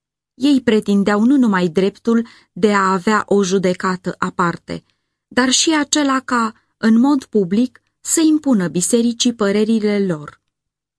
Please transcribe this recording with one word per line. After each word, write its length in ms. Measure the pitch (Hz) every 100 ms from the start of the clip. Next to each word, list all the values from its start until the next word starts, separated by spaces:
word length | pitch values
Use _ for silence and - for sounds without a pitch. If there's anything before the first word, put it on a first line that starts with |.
| _ _ _
Ei 260 | - 285 269
pretindeau 640 | 240 214 208 202 202 208
nu 120 | 233 285
numai 320 | 240 190 180
dreptul 580 | 160 190 - - 233 226 - _
de 220 | - 208
a 180 | 202 190
avea 300 | 190 175 214 -
o 160 | 202
judecată 720 | 190 196 180 180 185 180 180 -
aparte, 640 | 185 - 175 170 - 170 _ _ _ _ _
dar 220 | - 254
și 260 | 262 - 311
acela 440 | 294 302 277 262
ca, 340 | 262 247 226 - _ -
în 220 | 226 226
mod 260 | 269 285
public, 580 | - 214 180 202 254 - _ _
să 200 | - -
impună 480 | 320 302 285 233 175
bisericii 640 | 165 180 233 233 233 247
părerile 720 | 233 202 202 214 226 208 208 196
lor. 340 | 156 147 - _ _ _ _ _